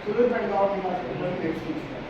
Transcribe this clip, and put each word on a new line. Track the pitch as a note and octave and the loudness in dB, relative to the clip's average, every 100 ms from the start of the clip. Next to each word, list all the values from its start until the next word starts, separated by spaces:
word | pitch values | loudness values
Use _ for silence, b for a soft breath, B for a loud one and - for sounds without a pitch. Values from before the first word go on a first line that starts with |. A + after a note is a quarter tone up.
సూలూరుపేట | G#3 A3 A#3 A3+ G3+ | -2 4 4 4 2
గవర్నమెంట్ | G3 G3 G3 F#3 | 2 2 2 -2
హాస్పిటల్లో | F#3 F3 D3 F3+ F3+ | -2 -4 -4 -2 -2
మెడిసిన్ | E3 D#3+ - D#3 | -2 -2 -4 -6
ఇస్తారు. | D3 B2 - | -6 -8 -10